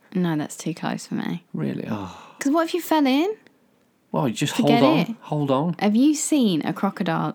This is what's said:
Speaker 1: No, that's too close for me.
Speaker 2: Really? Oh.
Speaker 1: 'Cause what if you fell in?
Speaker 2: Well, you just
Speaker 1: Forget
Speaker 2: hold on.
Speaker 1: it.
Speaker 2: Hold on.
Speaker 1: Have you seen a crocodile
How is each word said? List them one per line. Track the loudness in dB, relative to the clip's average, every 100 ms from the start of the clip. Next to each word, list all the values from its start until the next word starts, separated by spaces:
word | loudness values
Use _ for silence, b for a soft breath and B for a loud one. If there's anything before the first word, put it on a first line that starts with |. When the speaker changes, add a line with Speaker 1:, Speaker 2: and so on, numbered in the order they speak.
| _
Speaker 1:
No, | -2 0 -2
that's | -6 -8
too | -8
close | -6 -6 -6 -6
for |
me. | -6 -6 -8 -8
Speaker 2:
Really? | -6 -6 -6 -6
Oh. | -8 -8 B B B
Speaker 1:
'Cause | 0
what | 0 0
if |
you | -4
fell | 0 2 4
in? | 2 0 -2 -12 _ _ _ _ _ _
Speaker 2:
Well, | -2 0
you |
just | 0 -2 2
Speaker 1:
Forget | 4 6
Speaker 2:
hold | 6
on. | 4
Speaker 1:
it. | 0 -6
Speaker 2:
Hold | -6 -2 0
on. | 0 0 0
Speaker 1:
Have | 2
you | 4 4
seen | 2 0 2 4 2 -2
a |
crocodile | -2 -4 -2 -2 0 -2